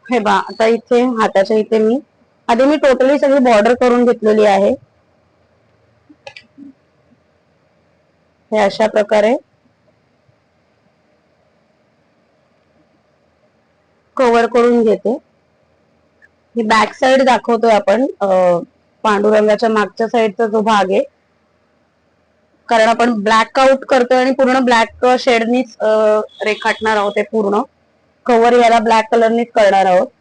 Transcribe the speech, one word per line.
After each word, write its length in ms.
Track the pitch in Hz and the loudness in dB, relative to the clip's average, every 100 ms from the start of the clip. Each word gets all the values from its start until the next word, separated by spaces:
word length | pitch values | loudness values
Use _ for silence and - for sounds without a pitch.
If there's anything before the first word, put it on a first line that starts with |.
| - | -4
हे 80 | 247 | -4
बा, 120 | 208 | -2
आता 340 | 190 - - 226 | -2 -4 -4 -2
इथे 360 | 233 _ 240 | -2 _ 0
हाताच्या 560 | 254 226 214 196 196 220 | 0 -2 -2 0 0 -2
इथे 200 | 214 220 | -2 0
मी, 220 | 220 254 - _ _ _ - | 0 -2 -6 _ _ _ -4
आधी 180 | 233 269 | 0 0
मी 100 | 302 | 2
totally 420 | 285 254 262 285 | 0 2 0 0
सगळी 220 | 285 277 | 2 2
बॉर्डर 340 | 247 214 220 | 2 2 2
करून 320 | 247 247 240 240 | 0 0 2 0
घेतलेली 400 | 226 214 214 208 | 0 0 2 2
आहे. 260 | 196 202 269 _ _ _ _ _ _ _ _ _ _ _ _ _ 302 - - _ - 285 _ _ _ _ _ _ _ _ _ _ _ _ _ _ _ _ _ _ | 2 0 -4 _ _ _ _ _ _ _ _ _ _ _ _ _ _ -20 -20 _ -20 -20 _ _ _ _ _ _ _ _ _ _ _ _ _ _ _ _ _ _
हे 60 | 214 | -2
अशा 300 | 196 196 220 | -2 -2 -2
प्रकारे 500 | 214 208 214 214 269 _ _ _ _ _ _ _ _ _ _ _ _ _ _ _ _ _ _ _ _ _ _ _ _ _ _ _ _ _ _ _ _ _ _ _ _ _ _ _ _ _ _ _ _ _ _ _ - | -2 0 0 0 -2 _ _ _ _ _ _ _ _ _ _ _ _ _ _ _ _ _ _ _ _ _ _ _ _ _ _ _ _ _ _ _ _ _ _ _ _ _ _ _ _ _ _ _ _ _ _ _ -2
कव्हर 280 | 247 233 233 | 0 0 0
करून 380 | 240 240 240 | 0 2 2
घेते. 300 | 220 190 - 277 _ _ _ _ _ _ _ _ _ _ _ _ _ 233 | 0 -2 -4 -8 _ _ _ _ _ _ _ _ _ _ _ _ _ -8
ही 80 | |
बॅक 300 | 220 220 214 | -2 0 -2
साइड 280 | - 262 269 | -2 0 2
दाखवतोय 500 | 262 233 - 233 226 | 2 0 0 -2 2
आपण, 340 | 208 202 214 277 - | 2 0 -2 -2 -4
अ, 60 | 196 185 180 175 - _ _ _ | -2 2 2 0 -4 _ _ _
पांडुरंगाच्या 680 | 220 208 208 214 214 208 226 | -2 0 2 2 2 0 0
मागच्या 380 | 214 196 - 226 | -2 -4 -4 -4
साइडचा 400 | 240 220 190 226 | -2 -2 -2 -4
जो 140 | 220 | -2
भाग 300 | 214 214 190 | 0 0 0
आहे, 120 | 196 - _ _ _ _ _ _ _ _ _ _ _ _ _ _ _ - | -2 -4 _ _ _ _ _ _ _ _ _ _ _ _ _ _ _ -4
कारण 220 | 233 220 | 0 0
आपण 340 | 233 233 220 | 0 -2 -2
ब्लॅक 360 | 202 220 226 - | 0 0 0 0
आउट 260 | 269 269 - | 2 0 0
करतोय 320 | 262 247 254 | -2 0 0
आणि 140 | 254 | 0
पूर्ण 280 | 262 262 262 | 0 0 0
ब्लॅक 480 | 247 233 226 - 247 254 | 0 0 -2 -2 -2 0
शेडनीच, 580 | 262 233 226 247 240 - | 0 -2 0 -4 -4 -6
अ, 100 | 214 214 214 214 214 - 208 | -2 0 2 0 -4 -8 -6
रेखाटणार 520 | 214 220 202 214 214 | -4 -4 -4 -4 -2
आहोत. 160 | 202 208 | -2 -4
हे 60 | |
पूर्ण 380 | 208 220 202 202 269 _ _ _ _ _ - | -4 -4 -2 -4 -6 _ _ _ _ _ -2
कव्हर 280 | 233 233 | 2 2
याला 260 | 240 233 233 | 2 2 2
ब्लॅक 320 | 220 226 220 | 2 0 0
कलरनीच 360 | 233 226 233 233 | 0 0 0 -2
करणार 380 | 226 202 196 190 | 2 2 2 2
आहोत. 220 | 185 - _ | 2 0 _